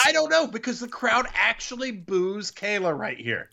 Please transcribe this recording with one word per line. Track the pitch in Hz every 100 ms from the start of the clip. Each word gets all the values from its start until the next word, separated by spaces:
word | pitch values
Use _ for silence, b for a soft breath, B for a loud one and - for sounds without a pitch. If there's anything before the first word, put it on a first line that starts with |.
| 269
I |
don't | 320 311
know, | 320 277
because | 214 247 214
the | 240
crowd | - 240 233 254
actually | - 208 226 - 247 262
boos | 208 170 190 185 202 196
Kayla | - 202 208 185 147
right | - 127
here. | 117 101 -